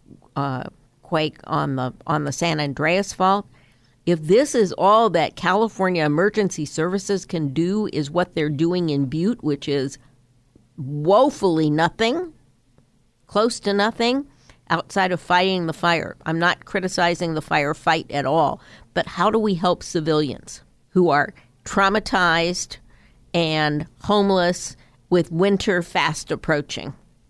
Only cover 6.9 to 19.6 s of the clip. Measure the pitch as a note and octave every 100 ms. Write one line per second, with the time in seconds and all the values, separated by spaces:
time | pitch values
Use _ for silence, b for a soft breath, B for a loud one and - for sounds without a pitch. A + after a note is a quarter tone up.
6.9 | G3 F#3+ F#3+ - E3+ D3 C3+ E3+ G#3 G#3
7.9 | - C#3+ E3+ F3+ E3 D3 C#3+ E3 F3+ E3
8.9 | C#3+ C3+ D#3 F#3+ A#3+ D3+ C#3+ D3+ C#3+ C#3
9.9 | - b b _ _ _ _ _ - C3+
10.9 | D3 D3+ G#3 C#4 - F#3+ D#3+ D3+ D3+ E3
11.9 | - A3+ D#4+ F4 - _ _ _ _ _
12.9 | _ _ _ _ G3+ A#3 - G3+ G3+ G#3
13.9 | A3+ A#3 C4+ C#4+ b b b b E3 -
14.9 | G3 F#3 F3+ - F3+ F#3+ F#3 E3 D#3 E3+
15.9 | E3 - - - E3 F3 - - G3 F#3
16.9 | F#3+ F3 F3 E3+ D#3 - D#3 C#3+ D#3 -
17.9 | D#3+ - C#3+ C3+ D#3+ C#3+ - B B B
18.9 | F3 - - G3 A3 G#3+ F3